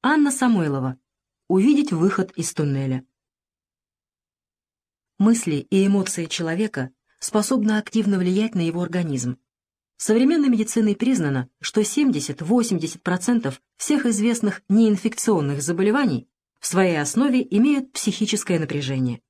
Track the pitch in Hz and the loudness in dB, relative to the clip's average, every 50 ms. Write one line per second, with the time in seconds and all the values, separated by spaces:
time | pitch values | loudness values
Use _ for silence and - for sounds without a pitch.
0 | - 254 302 311 294 285 262 269 262 247 226 196 165 151 139 139 127 131 131 _ | 2 2 2 4 2 2 2 0 2 2 2 2 2 0 0 -2 -2 -4 -6 _
1 | _ _ _ _ _ _ _ _ _ _ 175 190 196 262 294 285 285 - 185 160 | _ _ _ _ _ _ _ _ _ _ 2 4 4 4 4 4 2 0 0 0
2 | 165 196 190 - 185 190 - - 160 - - - 151 143 139 135 135 135 131 127 | 2 2 2 0 -4 -4 -6 -8 -8 -6 -4 -2 -2 -2 -2 -2 -2 -2 -4 -4
3 | 131 _ _ _ _ _ _ _ _ _ _ _ _ _ _ _ _ _ _ _ | -6 _ _ _ _ _ _ _ _ _ _ _ _ _ _ _ _ _ _ _
4 | _ _ _ _ _ _ _ _ _ _ _ _ _ _ _ _ _ _ _ _ | _ _ _ _ _ _ _ _ _ _ _ _ _ _ _ _ _ _ _ _
5 | _ _ _ _ 196 220 233 226 - 180 151 143 - _ - 190 190 196 202 202 | _ _ _ _ 2 2 2 2 0 -2 -4 -4 -4 _ 0 2 2 4 2 0
6 | 185 - - - 165 151 - - 170 160 165 180 220 214 - - 127 131 _ _ | 0 -2 -6 -8 -8 -8 -6 -6 -4 -4 -2 -2 -4 -4 -4 -6 -6 -8 _ _
7 | _ _ _ _ - - - 214 208 - 262 262 208 214 214 214 208 - - 220 | _ _ _ _ -12 -2 -2 -2 0 0 0 0 2 0 0 0 -2 -2 -2 0
8 | 214 202 196 185 180 180 185 196 214 226 226 185 170 165 165 175 175 170 170 180 | 0 2 0 0 0 0 0 0 -2 -2 -2 -2 -2 -2 -2 -4 -4 -2 -2 -4
9 | 175 160 139 127 123 123 127 _ _ _ _ _ _ _ _ _ _ _ _ _ | -2 -2 -4 -4 -4 -6 -6 _ _ _ _ _ _ _ _ _ _ _ _ _
10 | - - 214 233 254 277 339 330 285 277 240 214 214 220 - 233 220 208 202 - | -2 0 2 4 4 4 2 2 2 2 2 2 0 -2 0 0 2 2 0 0
11 | 233 254 262 214 165 143 139 131 127 - _ _ - - - 208 214 208 - 294 | 0 0 0 0 0 0 -2 -2 -4 -6 _ _ -14 -4 0 0 0 0 0 0
12 | 294 269 190 147 143 - 139 - 160 156 220 247 226 233 196 170 156 160 - - | 2 2 2 0 -4 -6 -8 -8 -2 0 2 2 2 0 -2 -2 -4 -6 -8 -6
13 | _ 180 180 180 - - 247 233 233 139 131 - _ _ _ _ - - 302 285 | _ -2 -2 -2 0 0 0 0 0 -4 -8 -8 _ _ _ _ -2 0 0 0
14 | - 240 220 196 208 240 233 233 214 208 190 - _ _ 196 214 233 220 208 190 | 2 0 0 2 2 0 0 0 -2 -2 -4 -4 _ _ 4 4 6 4 4 2
15 | - 220 214 - - - 214 170 147 139 143 139 139 151 175 165 190 208 220 277 | 0 -4 -4 -2 0 0 2 2 2 -2 -4 -4 -4 -4 -2 0 0 0 2 2
16 | 285 220 147 120 - _ _ _ _ _ _ _ - - 170 185 190 180 170 156 | 0 0 -2 -2 -6 _ _ _ _ _ _ _ -10 -4 0 2 2 2 2 0
17 | 143 139 - 220 262 285 254 254 - - - 208 233 294 294 277 262 - _ - | -2 -2 0 0 0 2 2 0 -2 0 2 2 4 4 2 0 -2 -6 _ -4
18 | - - - - 220 208 214 202 - - 180 160 156 143 147 147 139 131 135 131 | -4 -4 -2 -2 -2 -2 -2 -4 -2 -2 -2 -2 -2 -2 -4 -6 -4 -4 -2 -2
19 | 127 123 120 113 _ _ | -2 -2 -4 -6 _ _